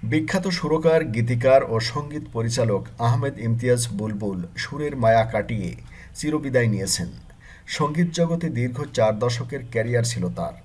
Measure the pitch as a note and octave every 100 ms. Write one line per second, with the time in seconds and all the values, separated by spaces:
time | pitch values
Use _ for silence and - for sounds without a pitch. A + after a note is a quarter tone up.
0 | - D3+ D#3 F#3+ F#3+ F3 - D#3+ D#3+ D#3+
1 | D3 A2+ A#2 A#2 C3 C3+ - A2+ A2 D3+
2 | C#3+ D3+ - A#2 A#2 A#2 A2+ G2 - -
3 | A#2+ A#2 C#3 G#2 A#2 A2+ B2 B2 A#2 G2+
4 | G#2+ G#2 G#2 F#2+ F2 - - C#3+ D3 C#3
5 | A2+ A2+ A2+ B2+ - A2+ F2+ - - -
6 | - - D3+ D#3 C#3 B2+ A#2 G2+ F#2+ -
7 | - - - - - - - - C#3+ D3+
8 | F3 E3+ E3+ E3 E3 A#2+ B2 A#2+ A2+ -
9 | A2 G#2+ A#2+ A#2+ A#2+ C#3 - A2+ A2 A#2+
10 | A#2 - F2 F2 D2+ -